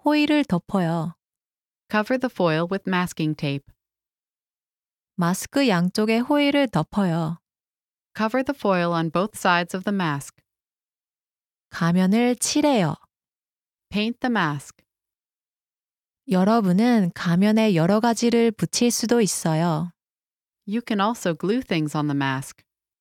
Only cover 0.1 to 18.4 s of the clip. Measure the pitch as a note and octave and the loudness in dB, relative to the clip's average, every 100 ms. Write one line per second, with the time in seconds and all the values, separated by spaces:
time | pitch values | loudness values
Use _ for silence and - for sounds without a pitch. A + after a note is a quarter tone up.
0.1 | D4+ D4 D4+ C#4+ F3 - G3 E3+ E3 D#3+ | 0 2 0 0 -2 -2 -2 0 -2 -4
1.1 | - _ _ _ _ _ _ _ G#3+ G#3+ | -10 _ _ _ _ _ _ _ -4 -2
2.1 | C4 B3+ - F3 D#3 F3 G3 - F3+ F3+ | -2 -4 0 0 0 -2 -4 -2 -2 -2
3.1 | - D#3 D3+ D3 C#3 - _ _ _ _ | -2 -4 -2 -4 -6 -10 _ _ _ _
4.1 | _ _ _ _ _ _ _ _ _ _ | _ _ _ _ _ _ _ _ _ _
5.1 | - E3+ F#3+ - C#4 C4+ F3+ F3+ - G#3+ | -4 -2 -2 -4 0 2 2 0 -2 0
6.1 | A3+ B3 D4 C#4+ C#4+ C#4 D#3 D#3 - F#3+ | 0 0 0 2 2 0 -2 -2 -2 0
7.1 | E3 D#3+ E3+ _ _ _ _ _ _ _ | 0 -4 -6 _ _ _ _ _ _ _
8.1 | - A3 C4 C4+ C#4 G#3 F3+ E3+ E3+ E3 | -6 -2 -2 -2 -2 0 0 2 0 -2
9.1 | E3+ G#3 - G3 F3 F3+ F#3+ F#3 G3+ E3+ | -2 -4 -2 0 0 0 -6 -4 -2 -2
10.1 | C#3+ - _ _ _ _ _ _ _ _ | -4 -8 _ _ _ _ _ _ _ _
11.1 | _ _ _ _ _ _ - E3 F3+ F#3 | _ _ _ _ _ _ -2 0 2 2
12.1 | A3 B3 B3 - D4 D4+ B3 D#3+ - _ | 2 2 0 -2 0 2 2 0 -4 _
13.1 | _ _ _ _ _ _ _ _ G#3 A3 | _ _ _ _ _ _ _ _ -4 -4
14.1 | A#3+ B3+ A3+ D#3+ C#3+ - - _ _ _ | -2 -2 0 0 -2 -10 -20 _ _ _
15.1 | _ _ _ _ _ _ _ _ _ _ | _ _ _ _ _ _ _ _ _ _
16.1 | _ - F#3 F#3+ A#3 F#3+ F3+ A#3+ A#3 F3 | _ -2 2 4 2 2 2 4 2 0
17.1 | - F3+ E3+ G#3 A3 A3 E3+ E3 G#3+ A#3 | -2 0 2 4 4 4 2 2 2 2
18.1 | A3 A#3 A#3 | 0 2 2